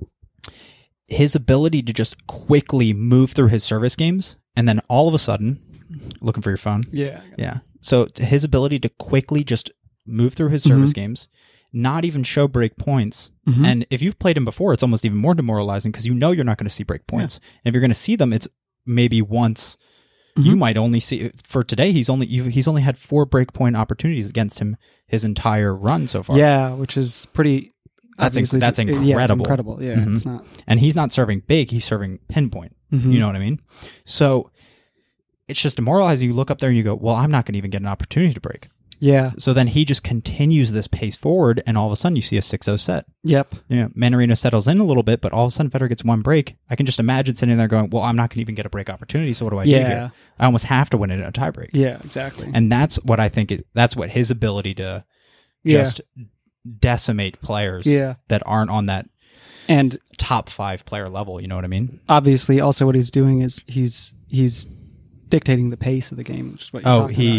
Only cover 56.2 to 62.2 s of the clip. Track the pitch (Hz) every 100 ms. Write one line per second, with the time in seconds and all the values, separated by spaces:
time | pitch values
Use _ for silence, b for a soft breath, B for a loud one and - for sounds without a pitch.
56.2 | 107 _ _ _ 120 110 123 120 - 107
57.2 | 98 - - 104 101 92 104 143 135 127
58.2 | - 104 - 110 110 107 101 95 - _
59.2 | B B B B - 151 135 123 _ -
60.2 | - 120 - - 101 92 - 104 95 95
61.2 | 101 92 95 92 90 92 123 - - 151